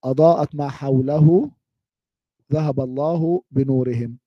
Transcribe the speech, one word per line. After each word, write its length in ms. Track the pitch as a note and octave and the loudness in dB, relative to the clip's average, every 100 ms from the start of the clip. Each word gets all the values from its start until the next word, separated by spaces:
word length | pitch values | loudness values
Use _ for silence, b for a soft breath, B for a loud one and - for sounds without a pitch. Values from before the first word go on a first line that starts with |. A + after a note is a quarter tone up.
أضاءت 520 | C3 C3 D#3+ E3 D3 D3 | -4 4 4 4 -2 -6
ما 140 | C#3+ | -10
حوله 800 | B2+ C#3 C3+ C3 D3+ D#3 F3+ D4 _ _ _ _ _ _ _ _ _ _ | -8 -2 0 0 4 6 4 0 _ _ _ _ _ _ _ _ _ _
ذهب 280 | D3 D3+ C3+ | -4 -2 -4
الله 600 | C3 C3 D3+ E3+ E3 F3+ _ | -6 -4 -4 -2 -2 -4 _
بنورهم. 640 | C3+ C3+ C3 B2 A#2 A#2 A#2+ | -4 -2 -2 -2 -6 -8 -12